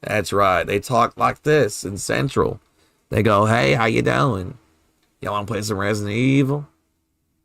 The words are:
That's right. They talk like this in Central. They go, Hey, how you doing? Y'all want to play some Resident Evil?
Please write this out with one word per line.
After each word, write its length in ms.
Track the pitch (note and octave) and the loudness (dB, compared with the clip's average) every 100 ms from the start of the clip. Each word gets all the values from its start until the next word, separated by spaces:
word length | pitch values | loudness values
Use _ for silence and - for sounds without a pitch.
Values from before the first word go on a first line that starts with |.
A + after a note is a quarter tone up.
That's 300 | - G#2 F#2+ | -4 -4 -2
right. 320 | G2 G2+ F2+ | 2 2 2
They 160 | E2+ G2 | 0 -2
talk 360 | - A#2 A2+ - | 0 0 0 0
like 260 | A#2 A#2+ | -2 -2
this 420 | - D3+ A#2 - | 0 2 2 -2
in 140 | - G2 | -10 -8
Central. 600 | - A2+ C3+ - - - _ _ _ _ _ | -4 -2 -2 0 0 -2 _ _ _ _ _
They 140 | A#2 | 0
go, 240 | G#2+ G2+ G#2+ | 2 4 4
Hey, 280 | A#2 C3+ | 2 2
how 120 | C3 A2+ | 2 2
you 160 | A#2 | 2
doing? 560 | A#2+ B2 C#3+ G#2 F#2 - _ _ _ _ _ _ | 0 0 0 -2 -6 -12 _ _ _ _ _ _
Y'all 120 | - | -8
want 140 | G#2 G#2 | -6 -4
to 60 | |
play 100 | A2 | -6
some 160 | G#2+ G#2 | -4 -4
Resident 360 | G2 G#2+ G#2 | -2 -2 -2
Evil? 540 | G#2+ B2+ C3+ C3+ D3 D3 _ _ _ _ _ _ _ | -2 2 2 2 -2 -8 _ _ _ _ _ _ _